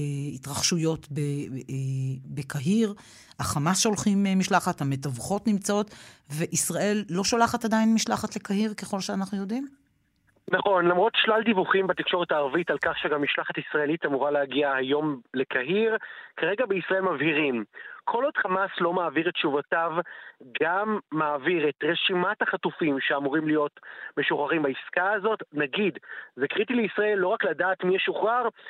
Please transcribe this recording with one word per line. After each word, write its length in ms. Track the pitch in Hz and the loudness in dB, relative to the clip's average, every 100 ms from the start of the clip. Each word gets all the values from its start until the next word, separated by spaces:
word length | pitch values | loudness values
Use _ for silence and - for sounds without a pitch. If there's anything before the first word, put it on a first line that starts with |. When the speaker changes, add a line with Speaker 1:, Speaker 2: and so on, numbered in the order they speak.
| 147 143 143 | -2 -4 -6
Speaker 1:
התרחשויות 760 | 131 135 143 - 175 160 156 - | -8 -8 -2 0 2 0 -2 -6
ב-, 100 | 143 147 143 143 131 - | -4 -2 -4 -6 -10 -8
אה, 40 | 135 135 135 131 131 | -6 -4 -4 -4 -6
בקהיר. 680 | 151 139 135 143 135 208 220 208 - - - - | -8 -10 -6 -4 2 2 2 -2 -16 -20 -20 -8
החמאס 440 | - 151 147 185 | -4 0 2 2
שולחים, 440 | 233 202 214 196 196 | 2 2 2 2 4
אה, 80 | |
משלחת, 460 | 190 185 185 180 170 | 2 4 2 2 0
המתווכות 680 | 139 135 143 120 - 202 214 | 0 0 -4 -6 -2 0 2
נמצאות, 480 | 202 202 208 208 - - - - | 0 2 0 0 -6 -20 -20 -10
וישראל 760 | 151 170 170 - 165 196 214 196 | -4 -2 -2 -2 0 0 0 -2
לא 140 | 170 | -2
שולחת 400 | 196 233 233 233 | 2 4 4 2
עדיין 300 | 226 220 220 | 0 2 4
משלחת 420 | 226 233 214 214 214 | 4 2 -2 -2 -8
לקהיר, 380 | - 196 214 | -4 -2 0
ככל 260 | 208 190 196 | -4 -8 -6
שאנחנו 380 | 185 196 190 196 | -4 -4 -4 -6
יודעים? 280 | 196 240 277 - _ _ _ _ _ _ - | -4 -6 -8 -14 _ _ _ _ _ _ -2
Speaker 2:
נכון, 360 | 185 190 185 175 | 0 4 4 6
למרות 260 | 180 220 - | 6 4 4
שלל 260 | 220 220 | 2 4
דיווחים 440 | 220 190 165 190 190 | 4 2 4 2 2
בתקשורת 460 | 165 156 185 170 | 0 0 0 0
הערבית 380 | 156 143 147 180 | 0 2 0 0
על 80 | 147 | 0
כך 200 | 170 156 | -2 -2
שגם 240 | - 147 | -2 0
משלחת 360 | 143 - 160 165 | 0 -2 -4 -6
ישראלית 480 | 147 151 147 165 156 | -4 -2 0 0 0
אמורה 240 | 139 143 | 0 2
להגיע 420 | 147 139 131 147 | 2 0 0 0
היום 480 | 135 131 143 156 135 - | 0 0 0 0 -4 -6
לקהיר, 600 | 127 127 131 127 196 220 220 - - - - | -4 -2 -2 0 2 2 0 -6 -14 -16 -4
כרגע 300 | 160 208 240 | -2 0 0
בישראל 340 | 196 - 190 | -2 0 0
מבהירים, 640 | 190 147 151 147 151 123 101 - - - | 0 0 0 2 2 0 -4 -12 -18 -8
כל 200 | - 233 | -4 0
עוד 120 | 277 - | 0 0
חמאס 340 | 196 185 196 - | 0 0 -2 0
לא 120 | 170 | 0
מעביר 360 | 180 170 143 165 | 0 2 2 2
את 60 | |
תשובותיו, 580 | - 165 143 - 170 165 160 170 - - - 131 117 | 0 2 0 2 0 2 0 -4 -10 -18 -20 -14 -2
גם 360 | 156 185 214 214 - | 0 2 0 -2 -2
מעביר 560 | 151 156 147 135 180 151 | 0 0 0 0 2 2
את 160 | - | 0
רשימת 580 | 151 170 - 185 180 214 | 0 0 2 2 0 0
החטופים 580 | 240 190 180 - 160 135 | -2 -2 -4 0 0 0
שאמורים 460 | - 143 143 151 156 | 0 0 0 0 2
להיות 340 | 151 147 - - - - - | 2 0 -4 -18 -16 -8 -4
משוחררים 460 | 139 151 143 165 | 0 0 0 0
בעסקה 500 | 143 131 - - 185 | 0 -2 -4 0 0
הזאת, 300 | 208 196 214 - | 0 0 -2 -4
נגיד, 460 | 147 147 143 202 135 - - - - | -4 -2 0 0 -2 -10 -16 -16 -4
זה 120 | 135 | -2
קריטי 260 | - 220 | 0 0
לישראל 440 | 247 208 - 208 208 | 0 0 0 2 2
לא 100 | 180 | 2
רק 160 | 220 | 0
לדעת 400 | 196 151 180 190 | 0 0 0 0
מי 120 | 180 185 | 0 2
ישוחרר, 520 | - 165 196 240 233 - | 0 0 0 2 0 -4